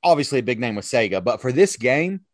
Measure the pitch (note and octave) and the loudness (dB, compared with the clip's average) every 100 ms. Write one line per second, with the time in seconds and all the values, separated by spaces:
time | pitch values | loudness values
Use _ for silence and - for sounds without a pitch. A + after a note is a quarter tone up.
0 | - D#3+ C#3+ C3+ A2+ A#2 A#2+ G#2 F#2+ B2 | 4 2 2 0 0 -2 -2 -4 -2 0
1 | G#2+ F#2+ F#2+ A2 C3 B2+ F#3+ - A#2 C3+ | 0 0 -2 -2 -2 2 2 2 0 0
2 | E3+ F#3+ _ | 0 -6 _